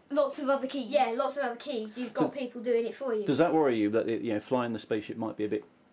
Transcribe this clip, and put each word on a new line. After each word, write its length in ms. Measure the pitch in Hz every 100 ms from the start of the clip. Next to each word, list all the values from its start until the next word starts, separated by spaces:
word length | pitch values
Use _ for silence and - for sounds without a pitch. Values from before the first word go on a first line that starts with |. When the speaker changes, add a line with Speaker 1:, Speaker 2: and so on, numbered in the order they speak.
| -
Speaker 1:
Lots 280 | 285 269 285
of 80 | 269
other 180 | 277 262
keys. 220 | 277 220
Speaker 2:
Yeah, 260 | 277 226 233
lots 200 | 269 285
of 80 |
other 100 | 254
keys. 420 | 240 - 240 214 247
You've 160 | 240
got 220 | 277 294
Speaker 3:
So 60 | 285
Speaker 2:
people 200 | 247 247
doing 240 | 226 233 226
it 100 | -
for 180 | 269
you. 100 | 220
Speaker 3:
does 140 | 202 135
that 160 | 165
worry 220 | 160 143 113
you 140 | 104
that, 180 | 110 101
you 240 | 113 113
know, 80 | 104
flying 320 | - 127 120
the 60 | 110
spaceship 360 | - 110 104 113
might 200 | 110 107
be 80 |
a 40 | 104
bit 140 | 104 - _ _